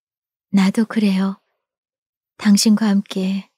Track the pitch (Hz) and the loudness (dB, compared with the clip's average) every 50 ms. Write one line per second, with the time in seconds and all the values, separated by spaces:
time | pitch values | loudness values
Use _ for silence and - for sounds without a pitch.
0 | _ _ _ _ _ _ _ _ _ _ - 196 190 190 - - 220 - - 226 | _ _ _ _ _ _ _ _ _ _ 0 0 2 2 0 0 -2 -2 -2 -2
1 | 214 202 190 185 190 196 196 - _ _ _ _ _ _ _ _ _ _ _ _ | 0 0 0 0 -2 -4 -6 -8 _ _ _ _ _ _ _ _ _ _ _ _
2 | _ _ _ _ _ _ _ - - 214 202 202 - 233 214 202 226 214 196 202 | _ _ _ _ _ _ _ -4 0 2 2 4 4 2 2 2 2 0 0 -2
3 | 208 - - 196 185 190 196 196 190 _ _ | -2 -4 -6 -6 -4 -4 -4 -6 -8 _ _